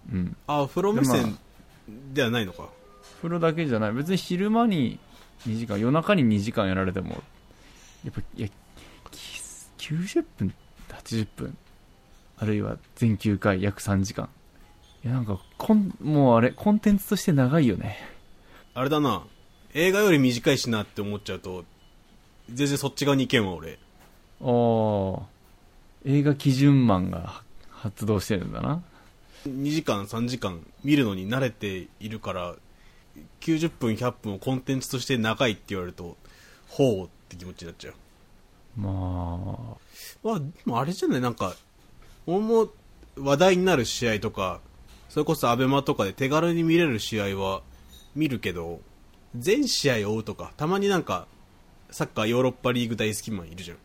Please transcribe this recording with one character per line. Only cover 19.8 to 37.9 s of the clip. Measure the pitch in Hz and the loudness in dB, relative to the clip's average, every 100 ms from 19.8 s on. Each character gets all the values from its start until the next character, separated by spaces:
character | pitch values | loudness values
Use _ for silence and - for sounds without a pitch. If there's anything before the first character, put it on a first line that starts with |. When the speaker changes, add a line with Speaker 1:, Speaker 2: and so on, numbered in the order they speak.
| 180 | 2
Speaker 2:
画 | 196 | 4
よ | 214 | 4
り | 151 | 4
短 | 131 120 156 | 4 2 2
い | 131 | 2
し | 120 | 0
な | 113 | -4
っ | 101 | -4
て | - | -6
思 | 101 104 | -6 -6
っ | |
ち | - | -8
ゃ | 92 | -10
う | |
と、 | 95 92 85 _ - - _ - _ - - | -10 -12 -14 _ -20 -20 _ -20 _ -20 -14
全 | 120 143 | -4 -2
然 | 139 | 0
そ | 139 | -4
っ | |
ち | - 143 | -2 2
側 | 139 | 2
に | 123 | 4
行 | |
け | 127 | 2
ん | 98 | 0
わ、 | |
俺。 | 85 80 - - - - - _ - | -4 -10 -16 -20 -20 -20 -20 _ -8
Speaker 1:
あ | 135 | 0
ー。 | 120 120 113 107 104 95 95 - _ _ - - - - - 139 | 2 4 2 2 0 -2 -4 -10 _ _ -20 -20 -20 -20 -10 0
映 | 143 | 2
画 | 147 143 | 4 2
基 | 143 | 2
準 | 131 143 139 123 | 6 8 8 6
マ | 92 | 4
ン | 92 | 0
が | 87 87 - - - - | -4 -10 -14 -18 -20 -20
発 | - 107 - 107 | -10 -10 -6 0
動 | 104 | 0
し | - | 0
て | 101 | -4
る | 101 | -4
ん | |
だ | - | -6
な。 | 127 160 175 - - - - - 143 | -4 -4 -6 -20 -20 -20 -20 -14 -10
Speaker 2:
二 | 131 143 | -4 -2
時 | 156 | -2
間、 | 156 104 98 | -2 -4 -4
三 | 113 120 | -4 -4
時 | 123 | -4
間 | 101 85 - - | -6 -8 -16 -8
見 | 139 147 | 2 4
る | 117 | 4
の | 95 | 0
に | 95 | -4
慣 | 127 | -2
れ | 131 | -2
て | - 101 95 85 - | -4 -8 -8 -10 -14
い | 107 | -12
る | 110 | -10
か | 104 | -8
ら、 | 92 87 80 - - - - - - - - | -6 -8 -10 -20 -20 -20 -20 -20 -20 -20 -10
九 | - 160 | -2 0
十 | 165 | -2
分、 | - 117 107 | -2 -2 0
百 | 123 - | -2 -4
分 | 110 95 | -8 -6
を | |
コ | - | -4
ン | 131 | -4
テ | 127 135 | -2 -6
ン | |
ツ | 127 | -4
と | 131 | -8
し | - | -2
て | 127 | 0
長 | 110 110 127 | 0 0 0
い | |
っ | 98 | -2
て | - | -8
言 | 95 | -8
わ | 90 | -8
れ | |
る | |
と、 | - 87 - - - - - - | -10 -14 -16 -20 -20 -20 -20 -14
ほ | - 135 98 | 2 2 2
う | 87 | -6
っ | - - | -16 -20
て | 85 | -16
気 | 90 | -16
持 | |
ち | 85 | -14
に | 85 | -16
な | |
っ | - | -16
ち | |
ゃ | - | -18